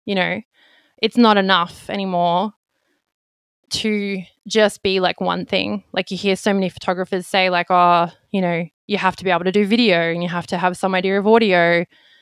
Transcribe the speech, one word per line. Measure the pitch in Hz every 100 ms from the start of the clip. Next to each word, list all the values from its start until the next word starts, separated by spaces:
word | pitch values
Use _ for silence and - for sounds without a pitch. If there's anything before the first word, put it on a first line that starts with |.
| -
you | 196
know. | 170 196 - _ _ _ _ _
It's | 220 -
not | 226 208
enough | 190 185 175 - -
anymore | 202 190 175 175 175 208 - _ _ _ _ _ _ _ _ _ _ _
to | - 220 208 202 190 175 _ 208
just | 220 208 -
be, | 196 190
like, | 180 -
one | 180 180 170
thing. | - 202 208 -
Like, | 185 185
you | 180
hear | 196 185
so | 214
many | 196 185
photographers | - - 180 185 190 180
say, | 196 185
like, | 175 175
"Oh, | 180 175 175 170 - _
you | 196
know, | 180 170 170 _ -
you | 196
have | 185 -
to |
be | 185
able | 170 180
to |
do | 196 196
video | 233 233 170 165
and | 170
you | 175
have | 175 165
to | 180
have | 180 180
some | 190 185
idea | 190 196
of | 202
audio." | 233 220 180 170 170 175 _ _ _